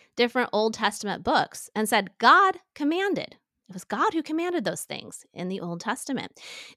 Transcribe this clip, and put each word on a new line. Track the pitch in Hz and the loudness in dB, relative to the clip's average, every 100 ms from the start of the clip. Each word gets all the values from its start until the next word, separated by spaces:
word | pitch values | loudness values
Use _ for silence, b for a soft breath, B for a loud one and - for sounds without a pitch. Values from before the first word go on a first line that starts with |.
| b | b
different | - 240 254 240 | 0 0 2 0
Old | 208 220 | 2 0
Testament | 220 214 - 208 175 | 2 -2 -2 -6 -4
books | 185 - - - - | 2 2 2 -4 -8
and | 208 214 | -4 0
said, | 226 190 - | 2 0 2
"God | 233 339 381 370 _ - | 6 8 6 2 _ -4
commanded." | 294 339 403 254 - - _ _ - | -2 0 0 -2 -4 -12 _ _ -18
It | |
was | 185 | -16
God | - 214 330 | -6 -2 0
who | 330 | 0
commanded | 294 311 349 349 | -2 -2 -2 -2
those | 185 - | -2 -4
things | - - - - - | -8 -12 -12 -18 -18
in | - 180 | -10 -6
the | 190 | -6
Old | 185 170 | -6 -6
Testament. | 233 254 - 254 - - B B B | -6 -6 -6 -6 -8 -14 B B B